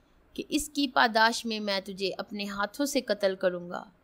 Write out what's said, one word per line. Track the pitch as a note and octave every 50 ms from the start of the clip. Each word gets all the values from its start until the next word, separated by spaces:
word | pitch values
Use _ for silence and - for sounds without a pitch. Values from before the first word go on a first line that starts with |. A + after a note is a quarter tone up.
| _ _ _ _ _ _ -
कि | - - -
इसकी | - D4+ - - - C#4 C#4+
पादाश | C4 - - C4 A#3+ G#3+ A3 A3 A3+ A#3+ - -
में | A#3 A3 G#3+
मैं | G#3 G#3 G3 G3
तुझे | F#3+ G3 F#3+ F#3 G3 F#3
अपने | - - F#3+ - G#3 G#3 G3+
हाथों | G3+ G3+ G3+ G3+ G#3 - - C#4+
से | C#4 - -
कत्ल | - - G#3 G3 - F#3+ F#3+
करूँगा।" | F#3 - F3+ F3+ F3 F3 F3 F3+ - - - - _